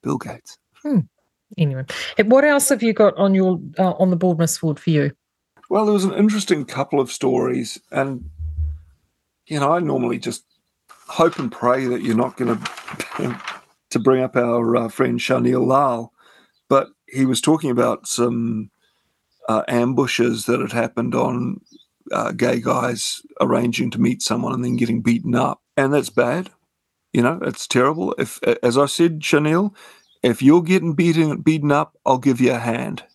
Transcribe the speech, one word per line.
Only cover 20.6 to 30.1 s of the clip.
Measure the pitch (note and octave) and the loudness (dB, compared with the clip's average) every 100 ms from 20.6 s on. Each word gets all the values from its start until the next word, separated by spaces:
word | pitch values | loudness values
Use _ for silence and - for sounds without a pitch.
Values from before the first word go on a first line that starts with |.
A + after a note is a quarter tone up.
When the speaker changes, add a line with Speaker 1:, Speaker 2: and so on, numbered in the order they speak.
Speaker 1:
had | - | -2
happened | A#2 A2+ - A#2+ | -4 -4 -4 -4
on, | A#2+ B2+ B2 B2 - _ - _ _ - | -2 -2 -2 -6 -8 _ -20 _ _ -8
uh, | - A2+ | -4 -4
gay | A#2 A#2+ A#2+ | -2 0 0
guys | A#2+ B2+ B2 A#2 - - - - | -2 -2 -2 -4 -8 -10 -16 -4
arranging | - A#2+ A#2+ - B2 | 0 0 0 -2 -4
to | A2+ | 0
meet | A#2+ B2 | 0 0
someone | - A2+ A#2+ | -4 -4 -4
and | B2+ | -4
then | B2 A#2+ | -4 -2
getting | A#2 - | 0 0
beaten | A#2+ A#2 - | 0 0 0
up, | A#2+ C3 - _ - | 0 0 -4 _ -2
and | C3+ | 2
that's | D3 A#2+ | 0 0
bad. | - B2 D#3 F#3 _ _ _ _ _ _ | 0 0 -2 -6 _ _ _ _ _ _
You | - | 0
know, | A#2+ E3 | 0 0
it's | - - - | -6 -8 -2
terrible. | B2+ C3 D#3 F#2+ - | 2 2 0 -4 -4
If, | - - - A#2 | -6 -2 -2 0
as | B2 B2 | 2 2
I | |
said, | C#3+ - E3+ D#3 | 0 2 0 0
Shanil, | - D3+ D3+ E3 G#3 - - - _ | 0 2 2 0 0 -6 -20 -20 _